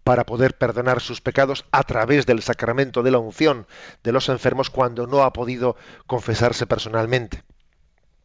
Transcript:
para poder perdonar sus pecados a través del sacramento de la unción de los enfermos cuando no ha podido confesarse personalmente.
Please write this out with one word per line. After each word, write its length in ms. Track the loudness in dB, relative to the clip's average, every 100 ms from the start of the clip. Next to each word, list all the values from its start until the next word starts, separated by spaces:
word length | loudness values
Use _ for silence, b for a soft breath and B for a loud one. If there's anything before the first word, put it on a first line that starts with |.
para 200 | 2 2
poder 320 | 2 2 0 2
perdonar 440 | -2 0 0 0
sus 200 | -2 -8
pecados 460 | -2 0 0 0 -2
a 120 | 0
través 420 | 0 -2 2 2
del 180 | 4 0
sacramento 600 | 0 -4 -2 0 0 0
de 80 | 2
la 80 | 2
unción 480 | 0 0 0 0 -6 B B B
de 100 | -2
los 160 | -2 0
enfermos 420 | 0 0 0 -4
cuando 360 | 0 -2 -2 -2
no 160 | 2
ha 100 | 2
podido 440 | 0 -6 -2 -2 -2 B B -8
confesarse 600 | -6 -2 0 0 0 -2
personalmente. 760 | -4 -2 -2 0 -2 -4 -12 -16 _ _ _ _ _ _ _